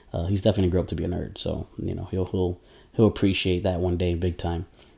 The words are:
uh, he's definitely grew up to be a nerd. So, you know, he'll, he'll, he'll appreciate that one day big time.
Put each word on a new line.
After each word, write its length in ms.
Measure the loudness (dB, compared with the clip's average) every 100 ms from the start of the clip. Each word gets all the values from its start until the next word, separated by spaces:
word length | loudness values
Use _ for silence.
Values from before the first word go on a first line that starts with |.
| -8
uh, 140 | -4 -2
he's 160 | 2
definitely 260 | 2 4 4
grew 120 | 2
up 60 | 0
to 60 | -4
be 80 |
a 40 | -4
nerd. 320 | -4 -8 -8
So, 260 | -6 -6 -8 -8
you 140 | -8 -8
know, 120 | -6
he'll, 140 | -4 -2
he'll, 340 | 0 -2 -2 -12 -20 -8
he'll 140 | 4 4
appreciate 560 | 4 2 2 0 0
that 160 | 0 0
one 180 | 0 0
day 160 | 0
big 240 | 0 -2 -2
time. 300 | -4 -4 -6 -14 -20